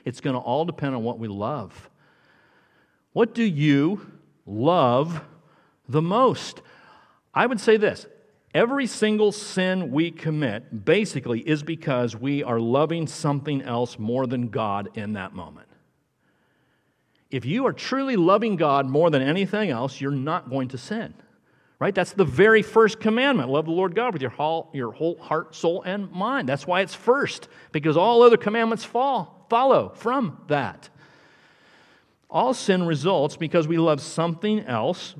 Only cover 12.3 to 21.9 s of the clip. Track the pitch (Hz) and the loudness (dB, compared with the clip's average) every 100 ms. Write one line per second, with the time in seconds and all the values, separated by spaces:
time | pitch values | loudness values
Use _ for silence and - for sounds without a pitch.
12.3 | 143 123 117 117 131 151 170 151 - 156 | -4 -2 -2 0 2 0 -2 -6 -4 -2
13.3 | 143 147 139 131 120 123 - 107 123 127 | -2 -2 -6 -4 -4 -4 -6 -4 -2 -2
14.3 | 127 120 107 110 101 98 - 104 104 95 | -4 -4 -4 -4 -4 -6 -10 -8 -8 -8
15.3 | 92 80 76 - _ _ _ _ _ _ | -12 -16 -18 -20 _ _ _ _ _ _
16.3 | _ _ _ _ _ _ _ _ _ _ | _ _ _ _ _ _ _ _ _ _
17.3 | 135 117 208 254 143 - 262 269 233 165 | -8 -4 -2 -2 -4 -4 -4 -2 2 4
18.3 | 202 226 185 156 139 135 143 170 147 135 | 4 2 0 2 2 2 2 2 2 0
19.3 | 175 190 208 208 117 135 - 139 143 135 | 0 -2 -2 -2 -2 -6 -6 -6 -4 -4
20.3 | 175 131 131 127 127 - 214 196 - _ | -6 -4 -6 -6 -8 -10 -10 -10 -16 _
21.3 | _ _ _ _ _ 165 | _ _ _ _ _ -2